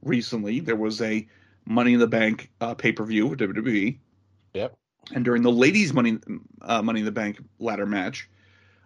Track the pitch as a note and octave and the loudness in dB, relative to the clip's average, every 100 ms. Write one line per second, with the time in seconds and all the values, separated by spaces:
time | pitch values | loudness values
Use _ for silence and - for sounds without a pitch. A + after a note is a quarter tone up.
0 | C#3 A#2+ A2 A#2 G2+ B2+ D#3 A2 A2 A2 | -2 -2 -2 -6 -4 -4 -2 -2 -2 -4
1 | A2 A2 G#2+ _ _ _ - A#2 B2 A#2+ | -2 -4 -6 _ _ _ -2 2 4 6
2 | A2+ A#2 A2 A2 - - A#2 A#2 A#2+ A2+ | 4 4 2 0 -8 -8 -8 -2 -2 -2
3 | G#2+ A2 C3+ C#3+ G2+ F#2+ A2+ G#2 G#2+ C#3 | -2 0 0 0 -4 -2 -2 0 -2 -4
4 | _ _ _ _ _ F#2+ B2 - _ _ | _ _ _ _ _ -8 -8 -10 _ _
5 | - B2+ A#2+ A#2+ A#2+ A#2+ C3 A2 G2 B2 | -8 -2 2 4 4 6 4 4 2 2
6 | A#2 A2 - - - - - A2+ A2 A2 | 2 0 -6 -12 -12 -14 -2 -2 0 -2
7 | G#2+ A2 G#2 G2+ - - A2+ G2+ G2+ G2+ | -2 -4 -6 -8 -16 -8 -6 -4 -2 -2
8 | F#2 C#3 - _ _ _ _ _ | -4 -8 -16 _ _ _ _ _